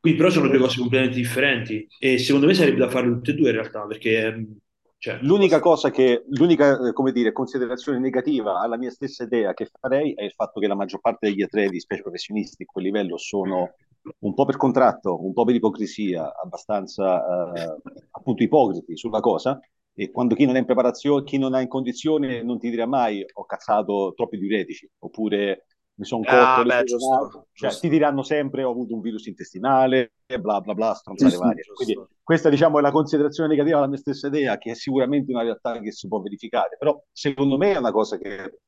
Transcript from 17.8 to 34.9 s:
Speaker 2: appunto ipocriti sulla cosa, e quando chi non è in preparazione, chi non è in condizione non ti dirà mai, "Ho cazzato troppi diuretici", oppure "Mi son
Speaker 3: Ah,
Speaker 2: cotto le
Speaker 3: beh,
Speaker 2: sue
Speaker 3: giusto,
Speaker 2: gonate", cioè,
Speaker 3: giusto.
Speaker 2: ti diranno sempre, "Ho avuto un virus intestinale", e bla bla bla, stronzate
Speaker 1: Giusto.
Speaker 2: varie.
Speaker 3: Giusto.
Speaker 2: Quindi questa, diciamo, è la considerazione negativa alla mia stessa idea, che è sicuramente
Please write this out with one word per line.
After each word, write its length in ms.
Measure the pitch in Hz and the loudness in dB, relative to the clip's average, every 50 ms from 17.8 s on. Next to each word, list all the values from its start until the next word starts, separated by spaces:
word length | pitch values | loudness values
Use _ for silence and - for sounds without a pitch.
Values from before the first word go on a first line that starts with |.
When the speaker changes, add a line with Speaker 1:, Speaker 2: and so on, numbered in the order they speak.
| - - - - _ _ | -14 -18 -20 -20 _ _
Speaker 2:
appunto 320 | _ - - - 120 - 160 | _ -12 -4 -4 0 2 2
ipocriti 540 | - - 156 131 104 95 87 - - 82 | 4 6 4 4 4 0 -4 -8 -10 -14
sulla 240 | 78 - 117 107 110 | -10 -10 -4 -4 0
cosa, 400 | 107 120 98 80 - 131 135 - _ _ _ _ _ _ _ | 2 2 2 2 0 -2 -4 -4 _ _ _ _ _ _ _
e 160 | - 101 95 | -8 -8 -8
quando 240 | - 120 123 123 113 | -4 -2 0 0 2
chi 100 | - 147 | 4 4
non 100 | 135 127 | 4 4
è 20 | 131 | 2
in 60 | 123 | 2
preparazione, 600 | 123 127 113 123 123 120 - - 143 143 139 139 | 2 2 2 2 2 0 0 0 0 0 0 0
chi 140 | 143 143 139 | -2 -2 -2
non 160 | 135 135 131 | -2 0 0
è 60 | 131 | -2
in 80 | 131 123 | -2 -2
condizione 720 | 127 135 131 120 123 - - 156 156 151 143 131 127 120 113 | -4 -4 -4 -4 -8 -4 -2 0 0 0 0 -2 -4 -6 -4
non 160 | 120 123 113 | -6 -6 -4
ti 120 | - 117 | -4 -4
dirà 160 | 117 113 117 | -4 -2 -2
mai, 380 | 117 135 139 120 113 107 101 95 - _ | -2 0 0 0 0 -2 -4 -6 -10 _
"Ho 100 | - 98 | -16 -12
cazzato 680 | _ - - - - 110 104 104 90 101 101 98 95 85 | _ -12 -12 -2 0 0 0 0 0 0 0 0 -2 -2
troppi 220 | _ - - - 101 | _ -6 -6 -4 -6
diuretici", 520 | 95 98 104 104 92 - - - - - _ _ | -4 -2 -2 -2 -2 -4 -10 -16 -16 -20 _ _
oppure 680 | - - _ - 110 107 101 101 101 101 95 - _ _ _ _ _ _ _ | -18 -16 _ -4 -4 -2 0 0 0 0 -2 -4 _ _ _ _ _ _ _
"Mi 100 | - 101 | -16 -10
son 180 | - - 117 110 | -6 -6 -4 0
Speaker 3:
Ah, 0 | |
Speaker 2:
cotto 380 | 123 131 135 135 131 127 131 123 | 4 4 6 6 6 6 4 4
le 100 | 120 127 | 4 2
Speaker 3:
beh, 120 | 123 120 | 2 2
Speaker 2:
sue 0 | |
Speaker 3:
giusto, 140 | 120 120 120 | 0 -2 -4
Speaker 2:
gonate", 500 | 120 131 131 131 139 - - - - _ _ | 0 0 0 0 0 -4 -10 -18 -20 _ _
cioè, 240 | _ - 131 113 | _ -6 -6 -6
Speaker 3:
giusto. 20 | - | -2
Speaker 2:
ti 100 | - 170 | -2 0
diranno 340 | 147 160 151 147 139 139 131 | 2 2 2 2 0 -2 -2
sempre, 420 | - 156 147 147 139 139 123 135 | -2 -2 -2 -2 -2 -4 -4 -2
"Ho 60 | 127 | -2
avuto 240 | 120 120 123 107 117 | -2 -4 -6 -6 -6
un 60 | 113 | -8
virus 260 | 92 117 110 107 - | -6 -8 -8 -8 -10
intestinale", 840 | 113 92 _ - - - 92 98 131 135 131 131 131 127 131 123 113 _ _ _ | -12 -14 _ -16 -16 -14 -6 0 2 4 4 4 4 4 2 2 0 _ _ _
e 140 | _ 127 120 | _ -8 -6
bla 200 | 90 104 104 101 | -2 -2 -2 -2
bla 140 | 92 101 104 | -2 -4 -4
bla, 200 | 92 110 113 101 | -2 0 -2 -2
stronzate 420 | - _ - 98 92 123 - - | -4 _ -16 -2 4 4 4 4
Speaker 1:
Giusto. 0 | |
Speaker 2:
varie. 300 | 87 90 - - - - | 4 0 0 -2 -2 -8
Speaker 3:
Giusto. 80 | - - | -18 -8
Speaker 2:
Quindi 340 | - 392 - 107 - - _ _ _ _ | -8 -4 -4 -4 -6 -6 _ _ _ _
questa, 260 | - 165 160 156 165 | 0 0 4 4 4
diciamo, 300 | 143 135 156 165 151 147 | 4 6 4 4 4 4
è 40 | 143 | 2
la 80 | 143 | 4
considerazione 600 | 143 156 151 143 - 151 143 147 147 - 165 151 | 4 2 0 2 2 0 0 0 0 -2 -2 0
negativa 280 | 151 143 147 151 165 147 | 2 2 2 2 2 2
alla 100 | 143 135 | 2 0
mia 100 | 139 135 | -2 -6
stessa 300 | - - 139 - - 143 | -6 -8 -8 -6 -6 -4
idea, 280 | 139 151 143 127 107 104 | -2 -2 0 0 -2 -4
che 120 | - 113 117 | -6 -10 -10
è 20 | |
sicuramente 580 | 117 - - | -10 -6 -4